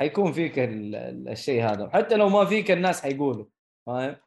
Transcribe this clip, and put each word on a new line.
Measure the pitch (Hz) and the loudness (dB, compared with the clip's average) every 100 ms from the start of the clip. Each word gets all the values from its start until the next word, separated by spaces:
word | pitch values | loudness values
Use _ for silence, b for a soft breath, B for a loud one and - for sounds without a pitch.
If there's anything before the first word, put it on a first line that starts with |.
حيكون | 151 175 190 | -2 2 0
فيك | 143 160 143 | 0 -2 0
ال-، | 123 107 104 | -2 -2 -8
ال-، | 107 123 123 127 | -8 -10 -10 -10
الشيء | 113 - 120 | -6 -2 0
هذا. | 113 101 104 | 0 -2 0
حتى | 190 226 214 | 0 2 4
لو | 202 | 4
ما | 202 | 4
فيك | 185 214 190 | 4 2 2
الناس | 175 185 165 | 2 2 0
حيقولوا، | 139 139 143 123 104 _ _ _ - | -4 -2 -2 -2 -10 _ _ _ -8
فاهم؟ | 127 131 - | -4 -6 -8